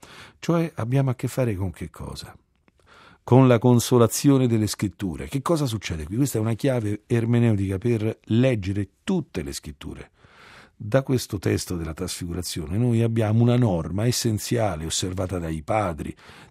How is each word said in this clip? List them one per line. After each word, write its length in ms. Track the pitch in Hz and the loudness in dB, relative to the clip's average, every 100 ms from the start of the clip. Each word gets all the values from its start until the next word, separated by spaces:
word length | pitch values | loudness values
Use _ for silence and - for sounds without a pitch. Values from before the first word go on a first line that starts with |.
| - - - _ | -20 -20 -20 _
Cioè 320 | - 170 165 - | -2 0 -2 -4
abbiamo 360 | 113 135 135 | -2 0 2
a 40 | 120 | -2
che 120 | 123 | -4
fare 280 | - 123 95 | -2 -2 -2
con 160 | 95 | -4
che 180 | - 85 | -6 -12
cosa? 460 | - 71 67 - - _ _ _ _ _ - - _ | -10 -12 -12 -14 -20 _ _ _ _ _ -20 -20 _
Con 240 | - 127 131 | 4 6 8
la 120 | 120 | 6
consolazione 880 | 123 120 - 123 113 - 143 135 127 | 6 4 6 4 4 4 4 4 4
delle 200 | 113 104 | 2 0
scritture. 600 | - 107 - 98 73 80 | -2 -4 -4 -8 -6 -6
Che 140 | 139 | -6
cosa 240 | 131 165 143 | -2 0 0
succede 400 | 107 - 82 78 | -4 -6 -8 -6
qui? 100 | 107 | -2
Questa 220 | 139 113 | -2 0
è 40 | |
una 120 | 107 | -2
chiave 500 | 113 139 123 104 107 - | -2 -2 -2 -2 -6 -2
ermeneutica 720 | 123 113 120 117 104 95 95 | 0 2 4 4 2 0 -2
per 420 | 120 117 107 - _ | 0 0 -2 -6 _
leggere 640 | 110 131 117 95 101 98 _ | 2 4 2 -2 -4 -6 _
tutte 380 | - 190 - 92 | -2 -2 -2 -8
le 100 | 71 | -8
scritture. 600 | 69 - 73 - 69 - _ _ - - - - _ | -10 -12 -14 -14 -16 -18 _ _ -20 -20 -20 -20 _
Da 260 | 107 135 | -2 -2
questo 360 | 135 127 - 98 | 0 -2 -2 -4
testo 380 | 107 101 - 90 | 0 -2 -2 -6
della 160 | 80 | -6
trasfigurazione 840 | 80 90 - 87 87 90 - 73 98 | -8 -8 -8 -6 -6 -6 -8 -6 -2
noi 240 | 123 113 | 0 2
abbiamo 400 | 113 113 107 113 | 2 0 2 4
una 140 | 117 123 | 4 4
norma 500 | 120 87 78 90 117 | 2 0 -2 -2 -2
essenziale 800 | 120 117 104 - 120 107 80 80 | 0 -2 -2 -2 -2 -2 -2 -6
osservata 540 | - 92 92 95 92 | -4 -4 -4 -4 -4
dai 240 | 82 80 | -4 -6
padri, 520 | 76 107 98 78 - - - - - | -2 -2 -2 -4 -10 -12 -18 -20 -20